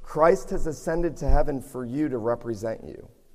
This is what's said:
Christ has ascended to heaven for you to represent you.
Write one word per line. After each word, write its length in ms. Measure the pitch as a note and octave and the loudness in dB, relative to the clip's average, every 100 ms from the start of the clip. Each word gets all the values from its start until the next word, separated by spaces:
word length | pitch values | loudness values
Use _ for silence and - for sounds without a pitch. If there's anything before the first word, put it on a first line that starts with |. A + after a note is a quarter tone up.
Christ 480 | - D3 E3 F#3+ - | -8 4 4 4 0
has 160 | F#3 E3+ | -2 -2
ascended 500 | C#3 - E3 E3+ B2 | -4 -4 -2 -2 -2
to 120 | C#3 | 6
heaven 320 | C#3+ D3 C3+ | 6 6 0
for 240 | - B2+ B2 | -8 -10 -6
you 240 | C3+ D3+ | -4 -2
to 80 | B2 | -2
represent 680 | A2 A#2 A#2+ G#2+ A2+ A2+ | -2 -2 -4 -6 -6 -8
you. 260 | - - - _ _ | -12 -16 -20 _ _